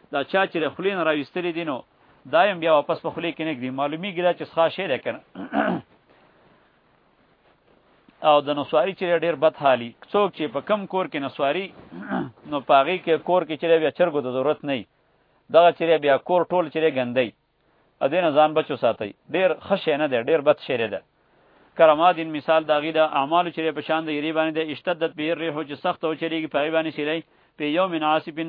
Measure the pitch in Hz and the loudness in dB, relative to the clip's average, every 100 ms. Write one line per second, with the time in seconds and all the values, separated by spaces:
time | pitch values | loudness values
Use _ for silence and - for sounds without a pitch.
0 | _ 143 139 190 190 175 160 131 185 196 | _ -6 -2 0 0 -2 -4 -4 -4 -2
1 | 160 151 135 180 175 165 165 131 - _ | 0 -2 -4 -6 -6 -4 -6 -8 -10 _
2 | _ _ - 143 196 185 165 156 143 160 | _ _ 0 2 4 2 2 4 2 -2
3 | 160 165 165 147 160 135 127 135 143 160 | -6 -6 -6 -4 -6 -6 -6 -4 -4 -4
4 | 196 175 175 175 147 - 165 - 190 123 | -8 -2 0 0 -2 0 0 0 -4 -4
5 | - 117 - - 262 233 - 175 - _ | -4 -10 -12 -16 -6 -2 -2 -4 -8 _
6 | _ _ _ _ _ _ _ _ _ _ | _ _ _ _ _ _ _ _ _ _
7 | _ _ _ _ _ _ _ _ _ _ | _ _ _ _ _ _ _ _ _ _
8 | _ _ 160 147 143 147 135 160 180 190 | _ _ 4 4 4 -2 0 0 0 -2
9 | 180 170 165 151 156 156 143 123 117 - | 0 0 0 2 0 2 2 2 0 -14
10 | - 202 202 - 151 143 - 208 190 190 | -4 0 0 -2 -6 -6 -4 -4 -4 -6
11 | 170 151 139 - 139 156 190 - - 170 | -4 -6 -8 -4 -2 -2 -6 -12 -20 -16
12 | 202 202 143 - 147 147 - 139 139 180 | -8 -8 -8 -12 -8 -6 2 4 4 0
13 | 170 156 151 180 165 151 170 165 156 - | 0 -2 2 0 0 -2 2 2 2 0
14 | 175 147 127 127 135 151 147 131 95 _ | 0 0 -4 -2 -2 -2 -4 -6 -8 _
15 | _ _ _ _ - 156 175 - 165 160 | _ _ _ _ 2 6 6 6 2 2
16 | 143 135 - 180 165 180 160 160 160 135 | 4 2 2 0 2 0 -2 0 0 0
17 | 123 120 117 - _ _ _ _ _ - | -2 0 -2 -4 _ _ _ _ _ -4
18 | 135 170 175 143 151 156 156 135 123 107 | -2 2 2 4 4 2 -2 0 0 0
19 | 104 - - 151 185 160 - 196 - 143 | -6 -12 -6 0 0 0 -2 -2 0 -2
20 | 151 123 120 156 143 147 - 127 113 98 | 0 -2 0 2 2 0 0 -4 -4 -6
21 | - _ _ _ _ _ _ - 160 151 | -12 _ _ _ _ _ _ 4 6 8
22 | 175 165 160 151 135 160 156 151 156 156 | 4 2 -2 -6 0 0 2 0 0 0
23 | 156 143 139 170 175 160 160 147 147 160 | 0 0 0 0 0 -2 -4 -4 -4 -4
24 | 160 147 151 160 160 156 160 143 - 170 | -2 -4 -4 -2 -2 -2 -6 -6 -6 -4
25 | 160 - 156 165 165 147 147 139 185 175 | -4 -4 -6 -4 -4 -6 -8 -6 -6 -4
26 | 165 156 160 160 156 147 151 160 160 143 | -4 -4 -4 -6 -4 -2 -2 -2 -2 -4
27 | 147 165 - _ _ - 147 160 190 165 | -4 -6 -8 _ _ -8 -2 0 0 0
28 | 156 156 151 156 | 0 0 -2 -8